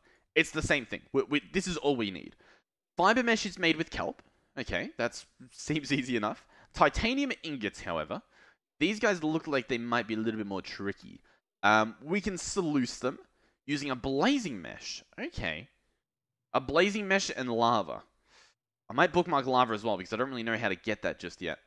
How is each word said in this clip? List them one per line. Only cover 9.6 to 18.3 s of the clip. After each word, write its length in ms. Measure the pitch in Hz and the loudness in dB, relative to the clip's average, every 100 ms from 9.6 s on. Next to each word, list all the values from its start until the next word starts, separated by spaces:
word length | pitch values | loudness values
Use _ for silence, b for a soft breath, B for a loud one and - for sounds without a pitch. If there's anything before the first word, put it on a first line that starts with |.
| 120 | 0
they 100 | 120 | -4
might 300 | 120 120 110 | 0 -2 0
be 60 | |
a 40 | 110 | -2
little 200 | 110 110 | -2 -2
bit 100 | 101 | -4
more 140 | 95 | -6
tricky. 600 | 87 - 98 - - - _ b _ _ | -6 -6 -6 -6 -10 -20 _ b _ _
Um, 320 | 101 107 110 - | 4 6 4 -2
we 200 | 143 202 | -4 -2
can 160 | 202 180 | -2 -6
sluice 600 | - 202 170 147 123 - | -6 -2 0 2 0 -2
them 220 | 127 156 - _ _ _ - | -6 -6 -14 _ _ _ -6
using 240 | 143 143 | -4 -4
a 60 | 127 | -4
blazing 640 | 135 135 202 285 196 104 | -2 2 2 2 -2 -6
mesh. 420 | 76 - - - - - | -10 -12 -12 -12 -14 -12
Okay. 480 | 277 - 90 78 135 _ _ _ _ _ _ _ _ | -10 -4 -4 -4 -10 _ _ _ _ _ _ _ _
A 80 | 131 | -4
blazing 460 | 127 147 196 208 196 | 0 2 4 2 0
mesh 240 | 190 - - | 0 0 -4
and 160 | 127 | -2
lava. 520 | 117 117 117 82 53 - _ b | 2 4 4 0 -8 -14 _ b